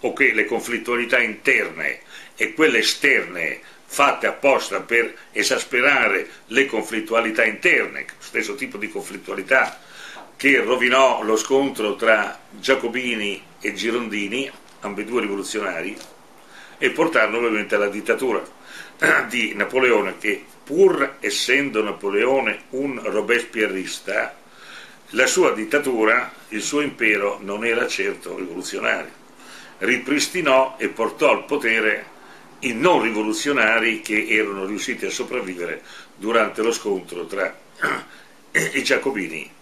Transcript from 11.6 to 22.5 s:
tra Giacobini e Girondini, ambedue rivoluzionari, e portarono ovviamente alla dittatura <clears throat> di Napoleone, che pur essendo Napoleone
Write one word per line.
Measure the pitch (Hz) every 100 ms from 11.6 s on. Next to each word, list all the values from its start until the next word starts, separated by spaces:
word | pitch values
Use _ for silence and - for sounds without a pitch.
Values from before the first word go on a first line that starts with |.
| 139 135 107 101
tra | 113 110 101 - -
Giacobini | 107 110 135 - 117 127 113 104 95 - -
e | 107
Girondini, | 98 107 117 113 104 101 120 135 - - -
ambedue | 104 98 107 120
rivoluzionari, | 107 101 95 107 101 82 87 110 - - - - - - - -
e | 131
portarono | 123 165 123 110 113
ovviamente | 120 107 101
alla | 104 104
dittatura | 101 107 110 131 101 92 - - - - -
<clears throat> | 151 151 127
di | 120 107
Napoleone, | 107 104 127 127 110 98 87
che | 107 101 - -
pur | - 151 190 156 139 -
essendo | 110 - - 135 143 107
Napoleone | 104 98 101 101 120 135 117